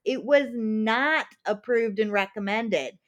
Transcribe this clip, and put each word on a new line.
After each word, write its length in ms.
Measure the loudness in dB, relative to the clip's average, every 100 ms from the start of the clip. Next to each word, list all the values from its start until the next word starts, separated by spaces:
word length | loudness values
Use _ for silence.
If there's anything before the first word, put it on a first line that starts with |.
it 200 | -4 -4
was 240 | 4 4 4
not 760 | -4 -2 0 0 2 2 0 -2 _
approved 540 | -4 -4 0 0 0 0
and 140 | 0
recommended. 880 | 0 -2 -4 -4 -2 0 -2 -4 -12